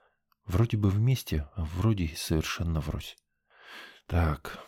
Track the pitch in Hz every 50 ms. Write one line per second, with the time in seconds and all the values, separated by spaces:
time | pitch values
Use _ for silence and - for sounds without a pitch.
0 | _ _ _ _ _ _ _ _ _ - 85 95 117 117 - 107 101 98 92 101
1 | 110 127 131 120 - - - 78 71 - - - 82 76 82 87 92 113 110 98
2 | 87 78 73 - - - 85 78 78 - - - 85 82 82 80 73 73 - -
3 | - - - _ _ _ _ _ _ _ _ - - - - - - - - -
4 | _ - 92 87 82 80 73 - - - - - -